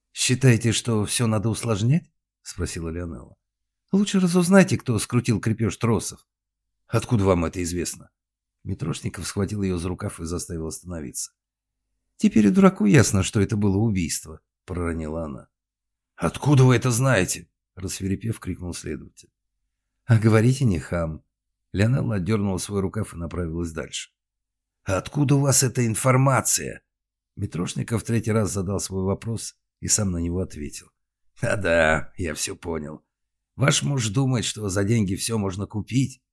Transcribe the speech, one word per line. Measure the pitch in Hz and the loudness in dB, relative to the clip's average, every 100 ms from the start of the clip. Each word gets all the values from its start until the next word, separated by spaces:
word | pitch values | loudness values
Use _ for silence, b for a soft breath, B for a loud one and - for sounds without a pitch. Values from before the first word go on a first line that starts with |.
| _ | _
«Считаете, | - - 123 131 113 117 | -4 0 2 4 4 2
что | 104 - 110 101 | 0 0 -2 -2
все | - 117 | -2 0
надо | 107 107 | 0 0
усложнять?» — | 104 120 104 117 160 - _ _ _ | -2 -2 0 2 2 0 _ _ _
спросила | - - 82 92 82 | -16 -8 -6 -6 -8
Леонелла. | 82 87 82 82 _ _ _ _ _ _ | -6 -8 -12 -16 _ _ _ _ _ _
«Лучше | 190 202 196 | 0 2 2
разузнайте, | 180 180 170 196 180 113 | 2 4 6 8 8 4
кто | - 107 | 0 -2
скрутил | - 123 - 107 | 0 0 2 0
крепеж | 110 107 110 - | 0 0 -2 0
тросов». | 113 104 - - _ _ _ _ _ _ _ | 0 0 0 -10 _ _ _ _ _ _ _
«Откуда | 113 - 120 | -2 0 2
вам | 98 90 | 4 4
это | 82 95 | 2 -4
известно?» | 85 87 78 - - _ _ _ _ _ | -4 -4 -6 -8 -16 _ _ _ _ _
Митрошников | 101 98 80 - 113 - 87 | -10 -8 -6 -6 -8 -8 -8
схватил | - 95 104 | -4 -4 -2
ее | 98 90 | -2 -2
за | 90 | -4
рукав | 87 101 - | -6 -8 -8
и | |
заставил | 82 87 - 85 80 | -8 -8 -8 -8 -8
остановиться. | - 90 85 69 - - _ _ _ _ _ _ _ _ - | -10 -10 -10 -10 -10 -12 _ _ _ _ _ _ _ _ -2
«Теперь | 214 226 208 | 2 4 4
и | |
дураку | 190 190 190 | 6 4 4
ясно, | 214 156 104 98 | 4 6 6 2
что | 95 113 | 0 0
это | 95 104 | 0 2
было | 101 95 | 2 2
убийство», — | 117 95 76 - 80 78 _ _ - | 0 0 -2 -4 -10 -16 _ _ -10
проронила | 87 85 82 78 80 | -6 -4 -4 -6 -6
она. | 78 65 - _ _ _ _ _ _ - | -8 -10 -16 _ _ _ _ _ _ -6
«Откуда | 82 - 139 143 | -6 -2 2 6
вы | 127 120 | 6 6
это | 127 | 2
знаете?» — | 120 135 113 87 - - _ _ | 2 2 2 2 -2 -10 _ _
рассвирепев, | - 92 - 98 98 113 110 | -12 -10 -6 -4 -4 -4 -6
крикнул | - 87 90 | -8 -8 -8
следователь. | 80 80 78 - - - _ _ _ _ _ _ _ | -10 -8 -10 -12 -20 -20 _ _ _ _ _ _ _
«А | - 110 | 2 4
говорите, | 110 110 117 131 | 6 4 4 2
не | 127 85 | 2 0
хам». | - 87 82 76 _ _ _ _ _ | -2 -4 -4 -6 _ _ _ _ _
Леонелла | 90 107 135 117 104 | 0 2 2 0 -2
отдернула | 85 110 101 90 | -2 0 0 -2
свой | - 101 | -4 -4
рукав | 95 107 101 | -4 -4 -8
и | 85 | -8
направилась | 85 87 85 82 85 | -8 -6 -4 -4 -6
дальше. | 80 65 - - _ _ _ _ _ _ _ | -6 -10 -10 -14 _ _ _ _ _ _ _
«Откуда | - 95 - 147 135 139 | -4 -4 -2 0 2 4
у | |
вас | 139 131 | 4 2
эта | 131 131 120 | 2 0 0
информация?» | 107 131 127 135 123 - - 67 - _ _ _ _ _ - | 0 2 4 4 2 2 -2 -4 -12 _ _ _ _ _ -8
Митрошников | 101 156 165 - 117 113 | -6 -4 -6 -6 -4 -4
в | |
третий | - 117 110 | -2 -2 0
раз | 110 98 | 0 0
задал | 98 92 95 | -2 -2 -4
свой | - 95 | -4 -4
вопрос | 95 95 117 110 - - _ _ | -2 -2 -4 -8 -8 -16 _ _
и | 101 | -2
сам | - 101 | 0 0
на | 85 | -2
него | 85 90 | -2 -2
ответил. | 92 78 71 - - _ _ _ _ _ | -4 -8 -12 -12 -18 _ _ _ _ _
«Да-да, | 98 101 92 82 78 78 - - | -4 -2 2 4 4 2 -2 -8
я | 87 | -6
все | 76 - | -4 -6
понял. | 92 87 80 76 76 _ _ _ _ _ - | -8 -8 -8 -8 -14 _ _ _ _ _ -2
Ваш | 139 151 | 0 2
муж | 139 139 110 | 0 -2 0
думает, | 101 135 123 | 0 2 0
что | - - 104 | -2 -4 -4
за | 95 | 0
деньги | 101 117 95 92 | 2 2 2 -2
все | - 113 | -4 -2
можно | 98 92 95 | -4 -4 -8
купить». | 107 - 120 135 - _ | -8 -2 0 0 -4 _